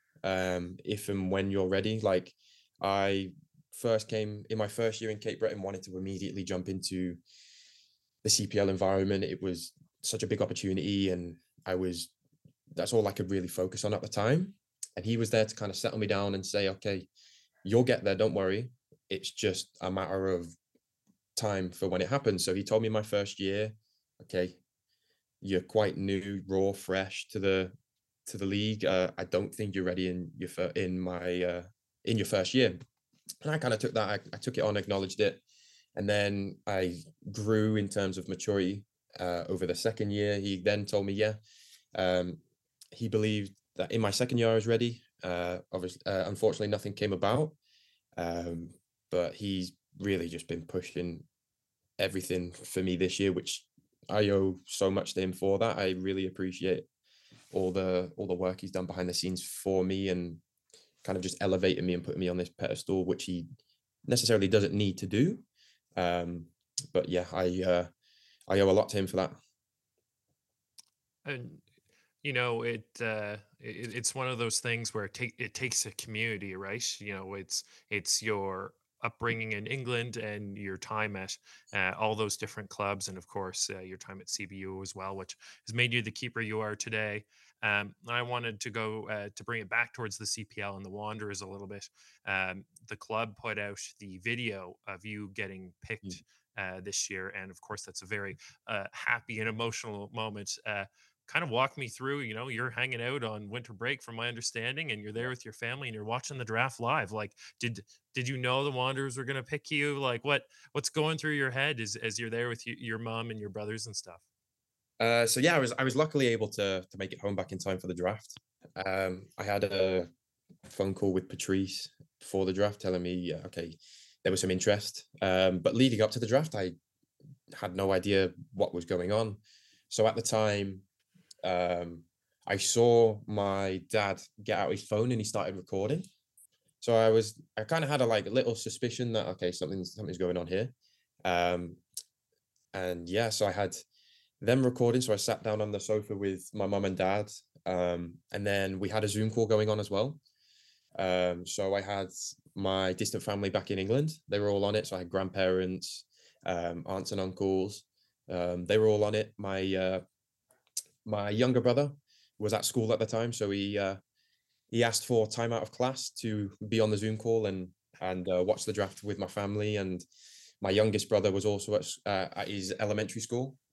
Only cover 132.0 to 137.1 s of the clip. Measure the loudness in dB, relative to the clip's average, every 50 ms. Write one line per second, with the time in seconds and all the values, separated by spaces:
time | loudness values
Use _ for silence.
132 | -16 _ _ _ _ _ _ _ -4 -2 -2 0 2 2 6 6 8 8 10 10
133 | 8 8 6 2 -4 -4 0 0 2 2 2 2 2 0 -2 -2 -4 0 2 2
134 | 2 2 0 -2 -6 -18 _ -12 -2 0 2 2 2 2 0 -2 -2 -2 0 2
135 | 2 2 2 0 -2 -2 -2 -2 -2 -2 -4 -8 -8 -4 -2 0 0 0 0 -2
136 | -4 -8 _ _ _ _ _ _ -20 _ _ _ _ _ _ _ 0 4 6 8
137 | 8 8